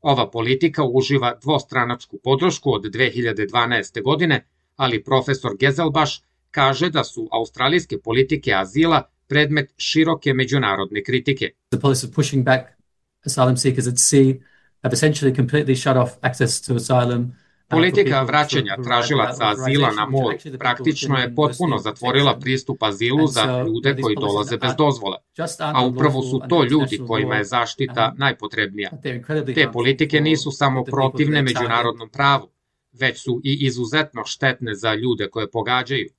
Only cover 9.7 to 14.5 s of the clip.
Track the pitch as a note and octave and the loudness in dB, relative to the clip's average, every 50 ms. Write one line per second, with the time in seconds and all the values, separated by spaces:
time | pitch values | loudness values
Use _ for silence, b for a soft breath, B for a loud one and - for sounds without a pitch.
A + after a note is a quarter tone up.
9.7 | _ _ - - - D#3 D#3+ E3 E3 D3+ - C#3+ C3+ B2+ C3 B2 C3+ C#3+ B2 G#2 | _ _ -6 -2 2 2 2 2 2 0 0 0 0 0 0 2 2 2 2 2
10.7 | G2 G2 G2 F#2+ G#2 G#2+ G2+ - B2 B2+ - - C#3 C3+ A2+ - _ _ _ _ | 0 0 -2 -4 -4 -6 -4 -2 -2 -2 0 0 -2 -2 -2 -6 _ _ _ _
11.7 | - - - C#3 C3 B2+ - A2 - - D3 - - C3+ B2 C3 C3 B2+ - - | -6 0 2 2 0 0 -2 -4 -2 -2 -2 0 2 0 2 2 2 2 0 -8
12.7 | _ _ _ _ _ _ _ _ _ _ _ - - - B2+ B2+ B2+ B2 - C3+ | _ _ _ _ _ _ _ _ _ _ _ -8 0 2 2 2 2 2 2 0
13.7 | B2 B2+ A2 B2 B2 A#2+ - - - C#3 C3+ C3 C3 C3 b b | 0 0 -2 -2 0 2 2 4 6 6 6 6 4 0 b b